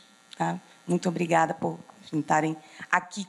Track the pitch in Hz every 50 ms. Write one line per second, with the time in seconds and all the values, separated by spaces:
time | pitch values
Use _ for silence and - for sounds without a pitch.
0 | - _ _ _ _ _ - - 165 170 175 180 - - - - - - 175 175
1 | - 185 165 165 175 165 170 165 165 160 - - 175 170 160 170 - - - -
2 | - - - 151 147 - 160 156 156 156 156 156 - - - - - - - 180
3 | 180 - - 208 190